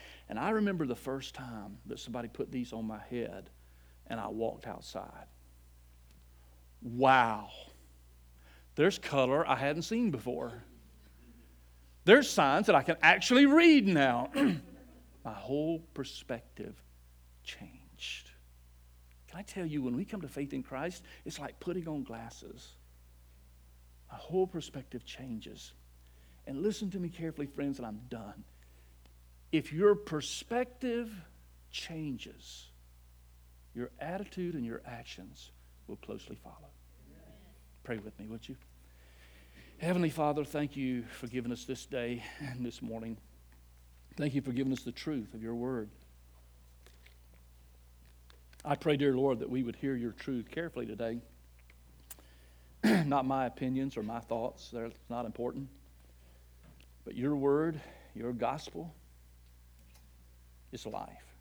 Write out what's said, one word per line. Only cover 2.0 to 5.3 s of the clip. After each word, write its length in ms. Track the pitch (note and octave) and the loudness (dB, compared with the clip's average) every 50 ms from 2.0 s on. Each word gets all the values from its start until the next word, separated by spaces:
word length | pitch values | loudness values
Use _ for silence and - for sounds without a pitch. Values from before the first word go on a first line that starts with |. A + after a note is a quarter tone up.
| - B2 A#2 B2 A#2 | -10 -8 -8 -8 -8
put 240 | A2 - - B2 - | -8 -6 -8 -6 -6
these 220 | - B2 B2 - A2+ | -4 -6 -6 -6 -6
on 120 | A2+ A2 | -6 -6
my 140 | G#2+ A2 G#2 | -6 -8 -8
head, 500 | G2+ - B2 A#2+ A2+ - F#2+ F#2+ - - - - - - - - - - - - - | -10 -8 -6 -4 -4 -6 -8 -12 -14 -16 -20 -20 -20 -20 -20 -20 -20 -20 -20 -20 -14
and 140 | - A2+ A2+ | -10 -8 -6
I 80 | G#2+ | -6
walked 400 | G2+ G#2 A2 A2+ A2+ - - - | -6 -4 -2 -2 -2 -4 -6 -10
outside. 580 | A#2+ - - - - - F#2+ - - - - - - | -12 -12 -12 -12 -10 -10 -10 -10 -12 -14 -18 -20 -20